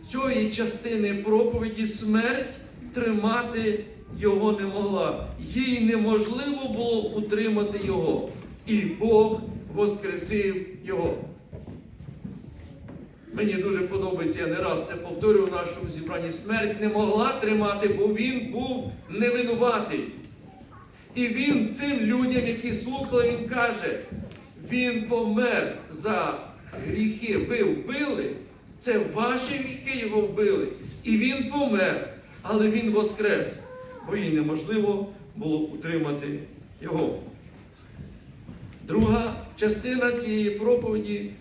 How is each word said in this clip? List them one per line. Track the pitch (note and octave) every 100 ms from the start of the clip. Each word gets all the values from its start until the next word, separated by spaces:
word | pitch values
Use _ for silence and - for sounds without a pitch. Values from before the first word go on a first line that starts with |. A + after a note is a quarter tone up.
| -
цієї | B3+ C4 A3 G#3+
частини | - G#3+ - A#3 A3 G3+
проповіді | G3+ G#3 A3 A3+ A#3 A3 G#3+ G#3+
смерть | - G#3+ A3 A#3 C#4 - - - - B3
тримати | B3 A#3 G#3 G#3+ A#3 A#3 A3+ G#3+ G#3 - - - -
його | G#3 G3 G#3+
не | G#3 G3
могла. | G3+ G3+ F#3+ D#3+ - - - -
Їй | B3 C4 A#3+
неможливо | A3 A3+ G#3+ G#3+ G#3+ B3 C#4+ C#4+ C4 G#3+
було | A#3+ A3
утримати | G#3+ G#3 G#3 G#3 A3+ G#3 G3+ G3+ -
його. | F#3+ D#3+ - - - - - -
І | G#3
Бог | E3 E3 A3 A3 A3 - - - - -
воскресив | G#3 G3+ G3 F3+ - G#3+ G3 F#3+ - - F#3
його. | F#3 E3+ - - - - - - - - - - - - - - - - - - - - - -
Мені | - G#3
дуже | F3+ G3+ F#3
подобається, | F3+ G3 F#3+ E3+ D#3+ -
я | E3
не | -
раз | - - -
це | -
повторюю | E3+ - G#3+ G#3+ F#3
в |
нашому | F3 E3+ - -
зібранні, | D3+ D#3+ E3+ E3+
смерть | E3 G3+ A3 G#3+ G#3
не | G#3+
могла | G#3+ G#3+ G#3+ B3+
тримати, | C4 G#3+ G#3+ G#3 G3+ G#3
бо | F#3 G#3+
він | G#3+ B3+ B3+ -
був | G#3+ C4 A#3+ - - -
невинуватий. | F3 A#3+ B3 A#3 A3+ A#3+ A3 - - - - - - - - - - - - - B3
І | A#3+
він | A3 C#4+ B3 G#3+
цим | - C#4+ C4
людям, | G#3+ B3+ B3+ B3+ A#3
які | A3+ A#3+
слухали, | - A#3+ C4+ - B3 A#3+ A#3
він | -
каже, | B3 A#3 G#3+ - - - - - - - - -
«Він | B3 B3 A#3+
помер | G#3 A#3 G#3+ G#3+ B3 G3 - - -
за | - A3 G#3 D3 - - - - G3 -
гріхи. | G#3+ A3 G#3+ A#3 G3
Ви | - A#3
вбили, | F#3+ D3+ - C#4 D4 A3 C#3 - - - - -
це | B3 G#3+ -
ваші | G#3+ A#3+ B3+ B3+
гріхи | C#4 B3+ B3+ C4 B3+
його | A3 G#3+
вбили. | G#3 G#3 G3+ - - - - -
І | A#3+ G#3+
він | B3+ C#4 C4+
помер, | C#4+ C4+ G#3 F#3 F#3 - - - -
але | - G#3+ G#3+
він | A3+ A3+
воскрес, | G#3 G#3 - G#3 E3 - - - - - - -
бо | G3+
їй | F3
неможливо | D#3 D3+ D#3 - A3 G#3 G3 G3+ - - -
було | D#3 D#3
утримати | D#3 - E3 E3 D3 C#3+ D3 D3 - - - -
його». | D#3+ D#3+ D#3 - - - - - - - - - - - - - - - - - -
Друга | C3 G#3+ G#3+ A#3 G#3+ - -
частина | G#3+ G#3+ B3 B3+ A#3+
цієї | A#3+ A#3 G#3+ G#3
проповіді | G3+ A3+ A#3+ A3 G#3+ G#3 G#3 G3+ -